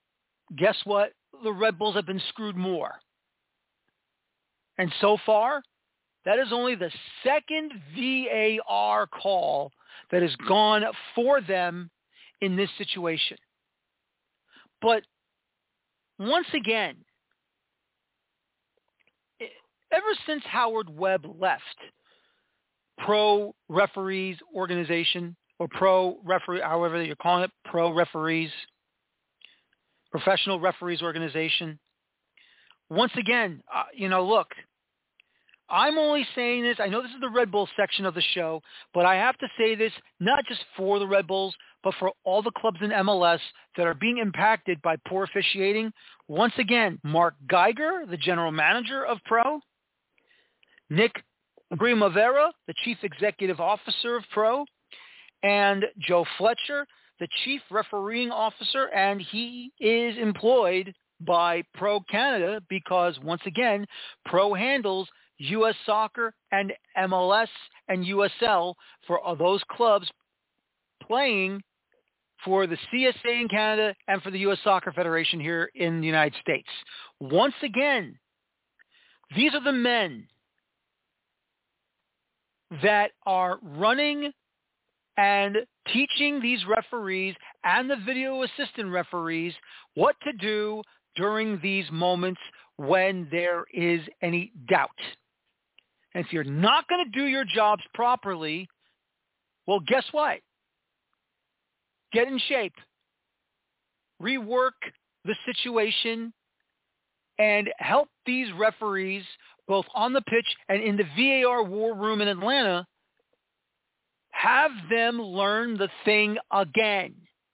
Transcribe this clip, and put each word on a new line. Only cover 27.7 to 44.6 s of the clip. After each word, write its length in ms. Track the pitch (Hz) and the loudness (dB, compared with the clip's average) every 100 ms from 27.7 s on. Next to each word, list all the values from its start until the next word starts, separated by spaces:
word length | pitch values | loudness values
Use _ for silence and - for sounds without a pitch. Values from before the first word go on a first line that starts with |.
| 170 170 | 0 2
Referees, 560 | 160 165 156 156 160 160 - - _ _ _ _ _ _ _ - _ _ _ _ _ _ | 2 0 0 -2 -2 -4 -8 -18 _ _ _ _ _ _ _ -20 _ _ _ _ _ _
Professional 500 | 156 190 190 196 185 | -4 2 2 2 0
Referees 400 | 185 - 175 170 | 0 -2 -4 -4
Organization. 800 | 170 160 165 151 160 - 165 156 _ _ _ _ _ _ _ _ _ _ - | -4 -4 -4 -2 -2 -2 -4 -12 _ _ _ _ _ _ _ _ _ _ -6
Once 220 | 165 247 254 | 0 0 0
again, 420 | 208 247 208 143 - | 0 0 0 -6 -10
uh, 80 | - - | -8 -8
you 160 | 262 196 | -6 -2
know, 160 | 185 | 0
look, 220 | 185 220 160 - - _ _ _ _ _ _ _ _ _ - | 2 2 0 -6 -20 _ _ _ _ _ _ _ _ _ -2
I'm 300 | 180 269 311 | 2 4 4
only 260 | 302 294 233 - | 2 2 -2 -2
saying 260 | 240 247 | -2 0
this, 140 | 240 233 | 0 0
I 80 | 202 | 0
know 160 | 214 | -2
this 80 | 247 | -6
is 100 | 254 | -8
the 80 | 254 | -4
Red 220 | 233 226 | 0 0
Bull 180 | 202 196 - | 0 -2 -2
section 300 | 196 - 190 | -2 0 -2
of 80 | |
the 80 | 170 - | -2 -2
show, 300 | 180 160 160 - - - | -2 -4 -6 -10 -20 -6
but 100 | 180 | 2
I 120 | 180 190 | 4 6
have 200 | 233 254 | 2 0
to 100 | 247 - | -4 0
say 160 | 226 | 0
this 180 | 214 220 - _ - | 2 -2 -4 _ -4
not 240 | 185 277 - | 0 0 0
just 140 | 233 - - | -8 -10 -4
for 240 | 190 202 | 0 0
the 60 | 196 | 2
Red 180 | 196 170 | 0 2
Bulls, 260 | 190 190 - - _ | -2 -4 -8 -20 _
but 120 | 190 - | -4 -2
for 140 | 190 - | -2 -4
all 200 | - 196 | 0 0
the 100 | 220 | 0
clubs 260 | - 226 170 | -2 -2 -2
in 100 | 208 | -2
M 160 | 214 190 | 2 2
L 160 | 190 | 4
S 160 | 175 170 - - _ - | 4 4 0 -16 _ -2
that 120 | 170 | 0
are 60 | |
being 240 | 151 226 240 | 2 0 0
impacted 600 | 214 165 208 220 | -2 2 2 2